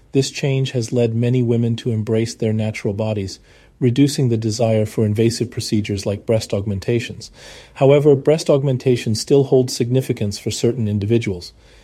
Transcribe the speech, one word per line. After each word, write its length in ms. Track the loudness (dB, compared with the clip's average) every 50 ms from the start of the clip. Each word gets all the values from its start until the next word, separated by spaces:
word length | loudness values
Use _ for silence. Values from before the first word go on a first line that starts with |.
| _ _
This 220 | 0 0 0 -2
change 400 | -4 -4 -2 -2 0 0 -2 -2
has 200 | -2 -4 -4 -2
led 220 | 0 0 0 0 0
many 300 | 0 0 0 2 2 2
women 320 | 2 0 0 0 0 -2
to 160 | -2 -4 -4
embrace 420 | -4 -2 -2 -2 -2 -2 -2 -2 -4
their 180 | -4 -2 -2
natural 400 | 0 0 -2 -4 -4 -4 -4 -4
bodies, 460 | -4 -2 -2 -2 -2 -4 -6 -6 -10 -14 _ _ -20 _ _ _ _ -2
reducing 480 | 0 2 4 4 2 2 2 0 0 0
the 80 | 0
desire 500 | 0 -2 -2 -2 0 0 2 2 2 0
for 180 | 0 0 0 0
invasive 460 | 2 2 2 2 2 2 -2 -4 -6
procedures 560 | -6 -8 -6 -2 -2 -2 -2 -2 -4 -4 -4
like 180 | -4 -6 -4 -2
breast 300 | 0 0 0 0 -2 -4
augmentations. 800 | -4 -2 -4 -6 -4 -2 -2 -2 -2 -2 -6 -12 -14 -18 -20 -20 -20 -20 -20 -20 -20 -20 -12 -2
However, 400 | 2 4 6 6 6 6 6 4
breast 340 | 4 4 2 2 2 2 2
augmentations 720 | 2 2 2 0 -2 0 0 0 0 0 0 -2 -4 -2
still 240 | 0 2 2 2 4
hold 240 | 4 4 2 2 2
significance 720 | -2 -4 -2 0 0 0 0 -2 -4 -4 -4 -4 -6 -6
for 140 | -6 -6
certain 340 | -4 0 0 0 0 0 -2
individuals. 640 | -2 -2 -2 0 0 0 0 0 -2 -6 -6 -10 -16 -20 _ -20 -20 -20 -20